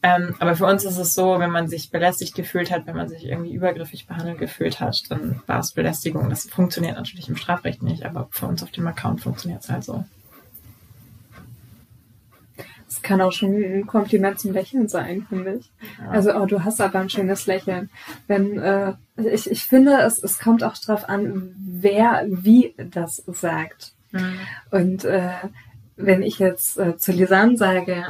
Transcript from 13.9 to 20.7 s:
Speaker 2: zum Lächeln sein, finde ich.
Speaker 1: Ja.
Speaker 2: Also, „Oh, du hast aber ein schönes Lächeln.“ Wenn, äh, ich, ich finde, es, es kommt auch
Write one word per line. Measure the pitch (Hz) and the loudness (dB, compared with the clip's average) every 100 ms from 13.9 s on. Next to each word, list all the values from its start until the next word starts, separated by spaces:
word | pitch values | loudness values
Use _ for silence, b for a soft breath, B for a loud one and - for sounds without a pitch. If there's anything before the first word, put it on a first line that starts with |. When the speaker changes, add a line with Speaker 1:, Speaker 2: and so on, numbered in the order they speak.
| 226 202 208 196 196 | 0 2 2 2 0
Speaker 2:
zum | 202 | -4
Lächeln | 190 185 269 214 | -4 -2 0 0
sein, | 175 170 185 226 | -2 -4 -6 -6
finde | 185 185 220 | -6 -6 -8
ich. | - _ B B | -10 _ B B
Speaker 1:
Ja. | - | -2
Speaker 2:
Also, | 214 202 | 2 4
„Oh, | 202 196 | 2 2
du | 202 | 0
hast | 180 220 | 0 0
aber | 196 190 | 0 0
ein | 190 | -2
schönes | 208 190 196 - | -2 0 0 0
Lächeln.“ | 190 190 180 190 B B B - | -2 -2 -6 -6 B B B 0
Wenn, | 202 196 208 | 2 2 0
äh, | 180 196 196 196 _ - | 0 2 0 -6 _ -4
ich, | 214 220 - | 0 0 -2
ich | 226 | -6
finde, | - 262 269 277 | 4 8 8 8
es, | - 226 | 4 2
es | - - | -4 0
kommt | 226 233 | 4 4
auch | 226 | 4